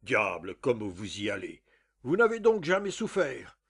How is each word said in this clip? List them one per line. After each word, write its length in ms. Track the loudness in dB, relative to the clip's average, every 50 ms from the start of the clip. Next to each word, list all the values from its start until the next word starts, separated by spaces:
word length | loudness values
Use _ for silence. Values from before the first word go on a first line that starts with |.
| _
Diable, 520 | 0 2 2 2 2 -2 -4 -6 -10 -12
comme 280 | _ 0 0 0 2 0
vous 360 | -6 -6 -6 -8 -8 -8 -6
y 100 | -4 -4
allez. 320 | -4 -4 -6 -10 -14 -14 _ _ _ _ _ _ _ _ _
Vous 120 | -2 2
n'avez 240 | 4 4 4 4 4
donc 240 | 4 4 4 4 2
jamais 280 | 2 0 0 0 -2
souffert ? 680 | -4 -4 -4 -4 0 0 0 0 -2 -8 -12 -16 -20 _ _